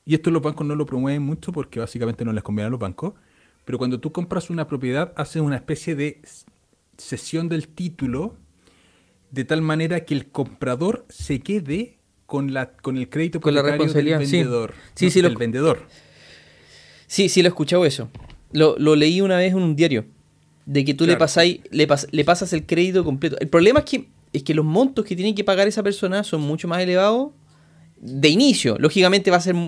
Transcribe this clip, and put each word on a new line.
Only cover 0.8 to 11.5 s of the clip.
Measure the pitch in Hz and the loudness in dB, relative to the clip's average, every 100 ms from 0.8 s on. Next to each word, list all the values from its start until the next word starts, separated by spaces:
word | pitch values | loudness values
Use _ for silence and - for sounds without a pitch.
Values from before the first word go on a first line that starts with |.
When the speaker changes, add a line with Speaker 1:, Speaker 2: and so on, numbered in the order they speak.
Speaker 1:
promueven | 147 131 135 143 | -4 -4 -2 -2
mucho | 139 160 - | -4 -6 -8
porque | 151 131 - | -10 -8 -8
básicamente | 113 120 117 113 | -10 -6 -6 -4
no | 117 | -4
les | 110 | -4
conviene | - 107 104 | -4 -4 -4
a | |
los | 123 | -4
bancos, | 101 92 170 202 _ _ _ _ | -6 -8 -10 -10 _ _ _ _
pero | - 120 | -10 -6
cuando | 123 123 | -4 -4
tú | 156 | -6
compras | 170 175 185 - | -8 -6 -6 -6
una | 170 151 | -6 -6
propiedad, | 139 127 131 175 | -6 -4 -4 -4
haces | - 143 160 | -6 -8 -4
una | 151 | -2
especie | 131 - 151 - | -4 -6 -8 -6
de | 151 147 - | -6 -6 -8
s-, | - - - _ _ _ _ - | -18 -20 -20 _ _ _ _ -20
cesión | - 127 - 160 170 | -12 -12 -8 -6 -4
del | 160 151 | -4 -6
título | - 180 - 131 123 202 - _ _ _ _ _ _ _ _ _ | -8 -10 -6 -4 -4 -6 -10 _ _ _ _ _ _ _ _ _
de | 131 | -8
tal | 127 160 | -2 -2
manera | 160 156 165 175 | 0 0 -2 -4
que | 160 | -4
el | 143 - | -6 -4
comprador | - 135 - 131 123 175 233 - | -6 -6 -6 -6 -2 -2 -4 -8
se | - - 135 | -12 -6 -6
quede | - | -4